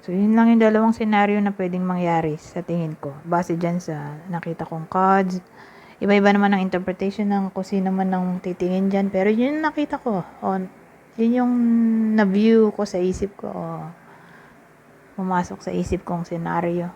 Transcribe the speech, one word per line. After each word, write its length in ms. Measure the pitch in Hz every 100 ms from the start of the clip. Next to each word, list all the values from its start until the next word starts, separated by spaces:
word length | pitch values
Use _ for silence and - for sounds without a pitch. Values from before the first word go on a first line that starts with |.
So, 160 | - 185
yun 160 | 208
lang 160 | 226 226
yung 160 | 233
dalawang 320 | 220 214 226 226
senaryo 400 | 220 214 202 208
na 80 | 202
pwedeng 320 | 196 185 180
mangyari 560 | 180 180 175 165 160 151
sa 240 | - -
tingin 320 | 170 175 160 156
ko. 160 | 147 143 165
Base 240 | 170 180 170
dyan 240 | 175 175
sa 320 | 180 151 147 151 175
nakita 320 | 170 170 165
kong 240 | 160 160 160
cards. 560 | 185 190 196 196 180 - - - - - -
Iba-iba 320 | 196 202 202
naman 240 | 202 202 202
ang 80 |
interpretation 640 | 190 180 185 180 190 196 208
ng 240 | 202 196
kung 160 | 190 185
sino 240 | 202 190
man 240 | 190 190 185
ang 240 | 185 180
titingin 480 | 185 180 180 185 196
dyan. 240 | 196 196
Pero 160 | 190 196
yun 320 | 220 254 302
yung 20 |
nakita 380 | 311 302 294 285
ko. 240 | - 196 - -
O, 160 | 202 190 185 - - - _ -
yun 120 | 226 247
yung 160 | 247 247 233 233 226 220 220 220
na-view 560 | 202 196 220 226 214
ko 160 | 208 208
sa 80 | 185
isip 400 | 180 185 196 -
ko. 160 | -
O, 100 | 180 170 165 160 170 - - - - - - - _ _ - - -
pumasok 400 | 185 185 180 190
sa 80 | -
isip 320 | 180 180 180
kong 240 | - 175
senaryo. 640 | 175 170 170 170 170 175 175